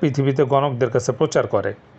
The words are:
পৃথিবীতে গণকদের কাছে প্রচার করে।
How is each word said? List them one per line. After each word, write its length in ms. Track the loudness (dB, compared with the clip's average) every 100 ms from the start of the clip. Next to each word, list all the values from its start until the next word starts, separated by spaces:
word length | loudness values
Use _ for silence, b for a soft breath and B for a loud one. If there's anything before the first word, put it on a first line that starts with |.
পৃথিবীতে 420 | 0 2 0 2 2
গণকদের 380 | 2 0 0 0
কাছে 160 | 0 -2
প্রচার 340 | -2 0 0 0
করে। 260 | -2 -4 -8 -18